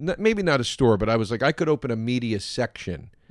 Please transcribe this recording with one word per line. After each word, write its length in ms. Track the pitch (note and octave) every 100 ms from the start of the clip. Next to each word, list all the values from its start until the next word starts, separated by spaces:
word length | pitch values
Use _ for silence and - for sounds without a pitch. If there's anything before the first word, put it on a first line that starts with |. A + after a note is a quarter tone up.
n-, 140 | D#3 -
maybe 260 | G#3+ G#3
not 160 | F3+ C#3
a 40 | A#2
store, 320 | - B2+ G#2
but 100 | A2
I 80 | A2+
was 160 | G#2
like, 100 | A2+
I 80 | C3+
could 160 | - D#3+
open 200 | D3+ C3
a 40 | A2
media 440 | A2+ B2 A#2 G#2
section 680 | - - A#2 - - F2 A#2+ - -